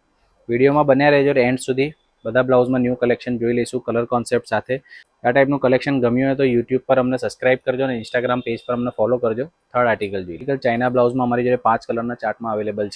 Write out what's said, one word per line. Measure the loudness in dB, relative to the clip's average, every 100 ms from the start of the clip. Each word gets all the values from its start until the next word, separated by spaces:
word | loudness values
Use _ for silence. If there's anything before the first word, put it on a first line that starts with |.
| _ _ _ _ -6
વીડિયોમાં | 2 4 4 4
બન્યા | 6 6
રહેજો | 4 4 2
એન્ડ | 2 0
સુધી, | -2 -2 -2 -6 _ _
બધા | -2 0 4
બ્લાઉઝમાં | 4 4 2
ન્યૂ | 0 0
કલેક્શન | 0 0 -2 -4
જોઈ | -2 -2
લઈશું | -2 -4 -4
કલર | -4 -2
કોન્સેપ્ટ | -4 0 -4 -2
સાથે. | -4 -2 -8 _ -20 _ _
આ | 0
ટાઈપનું | 2 2 2
કલેક્શન | 2 0 0 0
ગમ્યું | 0 0 0
હોય | 0
તો | 0
YouTube | 0 0 -4 0
પર | 0
અમને | 2 -2
સબસ્ક્રાઇબ | -6 -2 0 0 -2
કરજો | -4 -4
અને | -4
Instagram | -4 -4 -2 -4 -4
પેજ | -8 -6
પર | -4
અમને | -4 -2
ફોલો | -2 0
કરજો. | -2 -4 -6 _ _
થર્ડ | 0 0
આર્ટિકલ | 0 -4 -6 -8
જોઈએ. | -10
આર્ટિકલ | -6 -2 -2
ચાઇના | 0 0
બ્લાઉઝમાં | 2 2 0 -2
અમારી | 0 0
જોડે | 0 2
પાંચ | 0 -2
કલરના | -6 -6 -6
ચાર્ટમાં | -6 -6 -6 -4
અવેલેબલ | -4 -4 -6